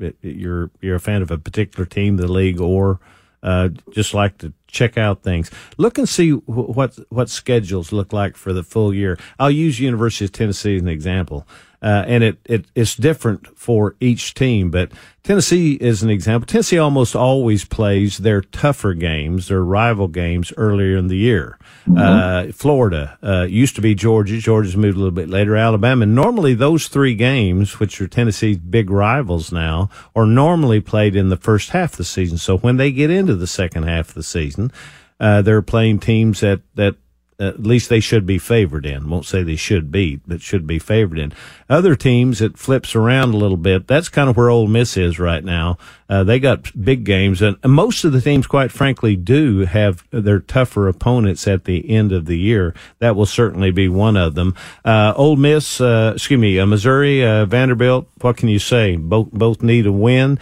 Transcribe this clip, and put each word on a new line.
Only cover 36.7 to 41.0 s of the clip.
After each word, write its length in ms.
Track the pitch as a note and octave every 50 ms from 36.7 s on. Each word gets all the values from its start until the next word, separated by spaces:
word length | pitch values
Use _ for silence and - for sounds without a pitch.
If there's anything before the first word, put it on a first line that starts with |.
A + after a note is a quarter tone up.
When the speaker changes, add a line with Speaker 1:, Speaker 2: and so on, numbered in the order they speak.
| _
Speaker 1:
that 180 | - G2+ G2+ F#2+ - _ _ _ _ _ _ _ -
at 200 | G2+ F#2+ - -
least 280 | A2 A2 B2 A#2 - -
they 100 | A#2+ A2+
should 260 | G#2 - A#2+ A2 F#2+
be 140 | F2 F#2+ F2
favored 480 | - - A#2+ A#2 G2+ D#2+ D2 D2+ C#2+
in. 240 | D2 C#2 C#2 D2 D2+
Won't 160 | E2+ F2+ D2
say 160 | - - F#2+
they 140 | F2+ D#2+ D#2+
should 340 | D#2 - - G#2+ F2+ D#2+ C#2+
be, 300 | D2 G2 G2 D#2 C#2 C#2 - -
but 120 | F2 D#2+
should 240 | - - - F#2+ D#2+
be 140 | D#2 E2 D#2+
favored 400 | - - A2 A2+